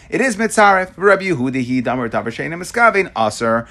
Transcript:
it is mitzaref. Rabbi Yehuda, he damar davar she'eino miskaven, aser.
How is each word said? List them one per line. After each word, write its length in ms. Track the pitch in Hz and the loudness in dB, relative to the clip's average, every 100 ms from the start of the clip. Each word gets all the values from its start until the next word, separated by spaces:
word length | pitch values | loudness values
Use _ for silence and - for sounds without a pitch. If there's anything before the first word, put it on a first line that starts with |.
| - | -8
it 120 | 180 | -2
is 160 | 262 196 | -2 -2
mitzaref. 560 | 220 - 202 190 185 - | -2 4 4 4 0 0
Rabbi 280 | 196 190 190 | 2 2 2
Yehuda, 360 | 147 131 131 | -2 -2 -2
he 200 | 123 127 | -2 -2
damar 280 | 120 127 120 | -2 -4 -4
davar 220 | 113 113 | -4 -4
she'eino 240 | - 143 170 | -8 -8 -10
miskaven, 540 | 180 233 233 196 185 - | -6 2 4 2 -2 -2
aser. 520 | 110 - 117 113 - | -2 0 0 0 -2